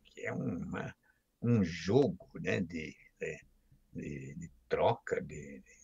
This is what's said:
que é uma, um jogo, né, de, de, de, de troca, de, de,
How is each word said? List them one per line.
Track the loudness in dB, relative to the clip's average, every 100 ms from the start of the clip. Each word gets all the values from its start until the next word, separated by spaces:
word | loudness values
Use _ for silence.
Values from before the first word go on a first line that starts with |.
que | -12 -10 -6
é |
uma, | -2 -2 -2 -4 -4 -6 -8 _ _ _ _
um | 4 4
jogo, | 4 0 4 6 6 2 -10 -6
né, | 0 0
de, | 0 -4 -8 -10 -20 _
de, | -8 -8 -12 _ _ -20 _
de, | -10 -8 -8 -10 -12
de | -14 -16 _
troca, | 2 4 2 0 -4
de, | -4 -8 -12 -14
de, | -18 -20